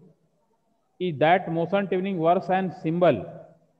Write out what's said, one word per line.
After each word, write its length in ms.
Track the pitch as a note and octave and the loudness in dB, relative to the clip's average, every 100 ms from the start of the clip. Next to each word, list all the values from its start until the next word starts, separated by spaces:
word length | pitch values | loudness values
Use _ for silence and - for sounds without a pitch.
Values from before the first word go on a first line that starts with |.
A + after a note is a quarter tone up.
| - _ _ _ _ _ _ _ _ - | -20 _ _ _ _ _ _ _ _ -8
is 180 | F3+ C#3 | -6 2
that 320 | D3+ F#3 E3+ | 4 4 2
motion 360 | E3 E3 G3 G3 | -4 -2 -2 -2
tuning 300 | F#3 G3 F#3 | -2 -2 0
works 300 | D#3+ F3+ - | 2 2 0
and 240 | F#3+ F#3 - | -2 -2 -6
symbol 420 | D#3+ E3+ F3 G#2+ D#2+ - - _ _ | -4 2 2 2 -4 -16 -20 _ _